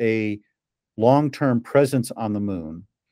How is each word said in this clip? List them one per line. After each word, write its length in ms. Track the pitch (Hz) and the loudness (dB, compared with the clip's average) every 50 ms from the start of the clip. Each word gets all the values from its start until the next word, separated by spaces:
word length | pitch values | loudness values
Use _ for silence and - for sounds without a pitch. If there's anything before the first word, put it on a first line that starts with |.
a 400 | 120 113 110 110 107 107 104 104 _ _ _ _ _ _ _ _ _ _ _ 107 | -2 0 0 0 -2 -4 -6 -8 _ _ _ _ _ _ _ _ _ _ _ 0
long-term 600 | 110 120 135 147 151 147 131 - 147 135 123 120 | 4 4 4 4 4 0 -2 -2 0 0 0 0
presence 500 | 120 - - 139 143 123 143 131 123 - - | 0 0 2 2 2 4 2 0 -2 -4 -6
on 200 | - 113 107 104 | -6 -6 -4 -4
the 80 | 104 | -2
moon 440 | 101 101 95 90 80 78 80 87 98 - _ _ _ _ | -4 -4 -4 -6 -8 -10 -12 -14 -16 -20 _ _ _ _